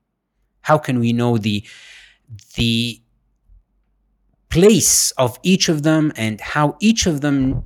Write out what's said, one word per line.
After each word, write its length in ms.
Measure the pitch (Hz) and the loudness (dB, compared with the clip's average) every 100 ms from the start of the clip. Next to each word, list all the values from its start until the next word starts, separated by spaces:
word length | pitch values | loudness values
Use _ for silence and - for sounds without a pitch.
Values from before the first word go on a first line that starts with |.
| _ _ _ _ _ _ | _ _ _ _ _ _
How 160 | - 156 | 0 0
can 220 | 147 123 | 0 -2
we 140 | 117 | 0
know 240 | 120 120 117 | 0 0 0
the, 260 | 107 104 - - - - - _ - 104 - - | 0 -4 -6 -18 -20 -20 -20 _ -20 -20 -12 -4
the 460 | 117 113 120 113 _ _ _ _ _ - _ _ _ _ _ _ _ _ - | -2 -2 -4 -8 _ _ _ _ _ -20 _ _ _ _ _ _ _ _ -6
place 640 | 160 202 202 - - - | 2 4 4 2 0 0
of 280 | - 123 - | -2 -2 -2
each 260 | 180 185 - | 0 0 0
of 140 | 156 | 0
them 280 | 156 156 151 - | 0 2 0 -2
and 240 | 110 104 | -6 -6
how 360 | - 147 147 - | -6 -2 -2 0
each 260 | 214 226 196 | 0 0 -2
of 160 | 143 | -2
them 420 | 143 139 131 123 | -2 0 -2 -4